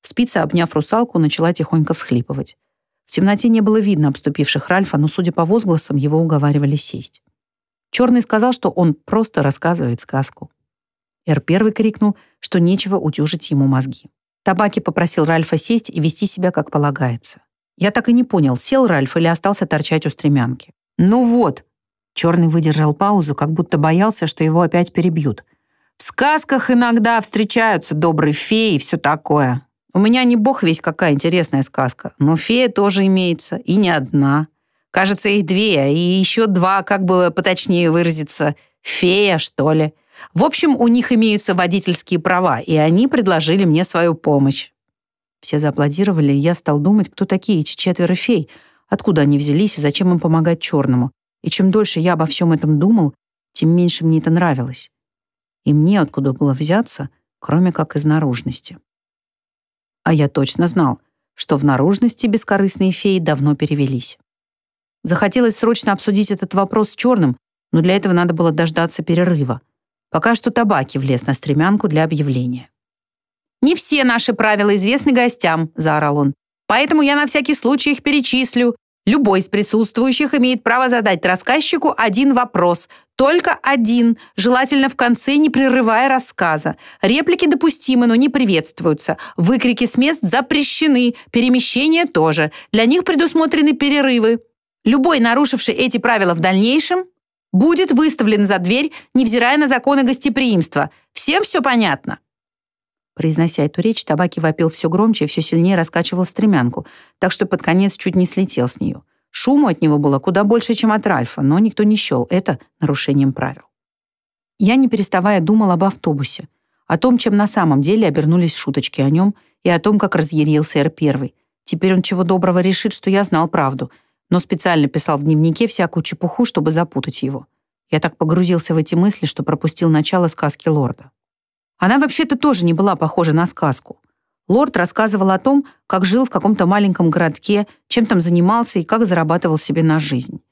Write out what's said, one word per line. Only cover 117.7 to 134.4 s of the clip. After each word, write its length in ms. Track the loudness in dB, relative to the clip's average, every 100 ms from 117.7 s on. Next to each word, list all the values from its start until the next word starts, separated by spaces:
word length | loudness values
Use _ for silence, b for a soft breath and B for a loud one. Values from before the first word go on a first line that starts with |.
| 2
деле 260 | 2 2 2
обернулись 500 | 2 2 2 2 0
шуточки 440 | -2 -4 -4 -2
о 100 | 0
нём, 240 | 2 2 b b b
и 60 | 0
о 100 | 0
том, 200 | 2 0
как 160 | 0 0
разъярился 600 | 0 0 2 2 2 0
эр 100 | -2
первый. 460 | 0 -2 -2 -6 _ _ _
Теперь 300 | -8 -2 0
он 80 | 0
чего 220 | 0 -2
доброго 360 | 0 0 2 0
решит, 320 | 0 0 0
что 180 | -2 0
я 120 | 0
знал 260 | 0 0 0
правду, 420 | 0 -2 -4 -10 b b b _
но 80 | -2
специально 500 | 0 -2 0 2 0
писал 300 | -2 -2 -2
в 60 |
дневнике 420 | 0 2 2 0 -2
всякую 360 | 0 -2 -2
чепуху, 420 | -4 -4 -6 -2
чтобы 260 | -2 0 -2
запутать 520 | -2 -2 -4 -6 -6
его. 240 | -6 -8 -14 _ _ _ _
Я 80 | -4
так 180 | -4 -4
погрузился 560 | 0 2 2 0 0
в 40 | -2
эти 180 | 0
мысли, 320 | 2 0 0 -4
что 160 | -4
пропустил 480 | -4 -4 -4 -2 0
начало 380 | 2 0 0 0
сказки 400 | -2 -2 -2 -2
лорда. 420 | -2 -2 -6 -16 _ _ _ _ _ _ _
Она 200 | 0 2
вообще-то 400 | 2 0 -2 0
тоже 260 | 0 0
не 80 | 0
была 220 | 2 0
похожа 380 | 0 -2 0 0
на 140 | 2 0
сказку. 540 | -2 -2 -2 -8 -20 _ _ _ _